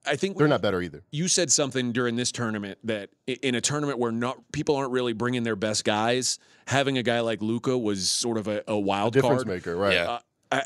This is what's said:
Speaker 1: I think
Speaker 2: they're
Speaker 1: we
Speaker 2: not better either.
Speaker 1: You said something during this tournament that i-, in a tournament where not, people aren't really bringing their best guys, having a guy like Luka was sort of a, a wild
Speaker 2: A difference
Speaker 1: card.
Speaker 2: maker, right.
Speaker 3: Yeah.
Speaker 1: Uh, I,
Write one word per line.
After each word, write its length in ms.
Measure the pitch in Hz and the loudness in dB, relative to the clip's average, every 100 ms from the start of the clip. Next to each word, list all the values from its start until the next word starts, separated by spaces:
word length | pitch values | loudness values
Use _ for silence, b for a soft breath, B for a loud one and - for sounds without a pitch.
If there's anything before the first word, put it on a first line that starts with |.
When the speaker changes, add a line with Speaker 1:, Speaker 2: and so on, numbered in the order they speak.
| - | -4
Speaker 1:
I 40 | 147 | -2
think 200 | 190 165 | -2 2
Speaker 2:
they're 100 | 147 | 4
Speaker 1:
we 40 | |
Speaker 2:
not 100 | 131 | 4
better 180 | 101 92 | 2 0
either. 220 | 87 71 - | -2 -8 -8
Speaker 1:
You 160 | 147 180 | -4 0
said 220 | - 170 | 2 2
something 400 | - 139 131 123 | 2 2 -2 -2
during 240 | 117 123 117 | 0 0 0
this 160 | 123 | -2
tournament 460 | - 117 107 101 95 | -2 -4 -4 -6 -8
that 260 | 110 107 98 _ - | -4 -4 -6 _ -8
i-, 100 | 127 | -4
in 120 | 135 | -2
a 60 | 120 | 0
tournament 380 | - 147 147 123 | 0 -2 -2 -2
where 100 | 120 | -2
not, 280 | 113 120 127 - | 0 -2 -4 -8
people 220 | 143 156 | -4 0
aren't 160 | 143 135 | 0 0
really 220 | 127 123 | -2 -2
bringing 320 | 113 120 127 | -2 -2 -2
their 100 | 117 107 | -2 -2
best 280 | 107 107 | -2 0
guys, 540 | - 107 113 127 123 - b b - | 0 2 2 2 0 -4 b b -2
having 320 | 131 139 135 | 0 2 0
a 40 | |
guy 160 | 117 120 | 0 0
like 200 | 113 110 | 0 -2
Luka 380 | 110 117 135 127 | -2 -2 0 0
was 320 | 107 101 90 | 0 0 0
sort 260 | - 120 113 | 0 0 -2
of 120 | 104 | -2
a, 160 | 104 104 | -4 -2
a 120 | 107 | 0
wild 360 | 101 98 107 123 | 0 2 2 4
Speaker 2:
A 40 | |
difference 240 | 127 127 | 4 2
Speaker 1:
card. 40 | 120 | 0
Speaker 2:
maker, 220 | 90 85 85 | -4 -4 0
right. 180 | 98 | 2
Speaker 3:
Yeah. 160 | 92 85 | 4 2
Speaker 1:
Uh, 80 | 120 - _ _ | -2 -8 _ _
I, 120 | 131 | -2